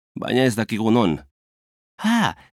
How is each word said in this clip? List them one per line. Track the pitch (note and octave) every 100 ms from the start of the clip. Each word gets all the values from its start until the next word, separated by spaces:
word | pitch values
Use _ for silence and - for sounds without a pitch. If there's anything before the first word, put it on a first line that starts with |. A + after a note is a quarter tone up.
| _
baina | - - A#2+
ez | C3 A2
dakigu | A2 G#2+ G2+
non." | A#2+ G2+ D2 - _ _ _ _ _ _ -
"Ah, | G#3+ A#3 D#3 - -